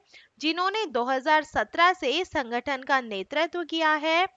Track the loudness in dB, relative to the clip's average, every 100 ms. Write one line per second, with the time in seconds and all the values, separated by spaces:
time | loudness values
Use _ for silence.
0 | _ -20 _ _ -4 0 -2 -2 -2 -2
1 | 0 -2 2 2 2 -4 -4 2 2 4
2 | 0 -2 -2 -4 -2 -4 -4 -6 0 0
3 | 0 -6 -4 -2 -2 -4 -6 0 2 2
4 | 2 2 0